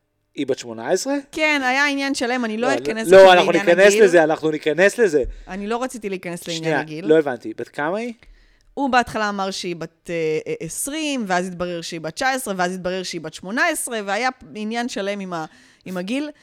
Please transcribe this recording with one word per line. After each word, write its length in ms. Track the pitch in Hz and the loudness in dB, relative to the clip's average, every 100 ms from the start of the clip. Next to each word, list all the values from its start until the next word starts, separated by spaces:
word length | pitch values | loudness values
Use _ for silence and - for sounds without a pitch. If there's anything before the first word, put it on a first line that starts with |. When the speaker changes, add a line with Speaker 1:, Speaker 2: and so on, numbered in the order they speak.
| _ _ _ - | _ _ _ -6
Speaker 1:
היא 120 | 135 | -4
בת 120 | 127 | -4
שמונה 300 | 120 113 120 | -6 -10 -2
עשרה? 260 | 185 269 285 277 | -2 0 -6 -6
Speaker 2:
כן, 300 | 330 311 294 254 | -2 0 0 0
היה 200 | 262 294 | 0 0
עניין 280 | 277 277 277 | -2 -4 -4
שלם, 300 | 240 254 226 | -2 -2 -4
אני 120 | 214 | -2
לא 100 | 247 | -2
Speaker 1:
לא, 60 | |
Speaker 2:
אתכנס 340 | 277 - 220 190 | -2 -4 -4 8
Speaker 1:
לא, 100 | 190 | 10
Speaker 2:
עכשיו 160 | 190 | 12
Speaker 1:
אנחנו 180 | 180 165 | 10 6
Speaker 2:
לעניין 180 | 175 196 175 | 2 4 6
Speaker 1:
ניכנס 160 | 202 | 6
Speaker 2:
הגיל. 100 | 208 | 8
Speaker 1:
לזה, 200 | 202 170 | 6 6
אנחנו 280 | 156 151 156 | 4 2 -2
ניכנס 460 | 156 156 151 202 220 | -2 -2 2 2 4
לזה. 260 | 208 147 120 - - | 2 2 0 -6 -14
Speaker 2:
אני 200 | 190 202 | -10 -6
לא 160 | 233 | -6
רציתי 260 | 254 247 208 | -6 -8 -8
להיכנס 380 | 185 180 175 170 | -8 -8 -10 -10
לעניין 160 | 160 | -6
Speaker 1:
שנייה, 160 | 160 143 | -2 -2
Speaker 2:
הגיל. 260 | 160 156 175 | -2 -6 4
Speaker 1:
לא 100 | 160 | 4
הבנתי. 340 | 143 120 110 110 | 4 -4 -8 -10
בת 100 | - | -10
כמה 280 | - 151 202 | -6 -4 -4
היא? 160 | 247 226 - _ _ _ _ | -8 -12 -20 _ _ _ _
Speaker 2:
הוא 160 | - 277 | -6 0
בהתחלה 400 | 247 233 226 208 | 0 0 -2 -4
אמר 220 | 202 190 | -4 -6
שהיא 240 | 190 190 170 | -6 -8 -8
בת, 340 | 165 _ - | -12 _ -8
אה, 60 | 170 156 156 - | -4 -2 -2 -4
אה, 60 | 160 | -8
עשרים, 640 | 160 - - 302 302 269 202 | -8 -8 -8 -6 -4 -4 -2
ואז 200 | 180 190 | -4 -4
התברר 340 | 175 180 170 | -6 -8 -8
שהיא 200 | 165 165 | -10 -10
בת 120 | 156 - | -10 -4
תשע 140 | 254 | -2
עשרה, 240 | 262 226 190 | -2 -4 -2
ואז 160 | 180 | -2
התברר 300 | 185 180 185 | -4 -6 -6
שהיא 180 | 180 175 | -6 -10
בת 120 | 160 | -12
שמונה 340 | - 180 240 339 | -12 -8 -2 -2
עשרה, 320 | 302 285 226 202 | -2 -6 -6 -4
והיה 240 | 202 254 262 - 214 | -2 -4 -6 -12 -10
עניין 340 | 214 233 240 | -6 -4 -4
שלם 300 | 226 196 202 | -4 -6 -6
עם 140 | 185 | -8
ה-, 120 | 170 156 - _ _ - | -8 -10 -16 _ _ -10
עם 120 | 185 | -8
הגיל. 320 | 185 262 302 294 | -4 -4 -6 -12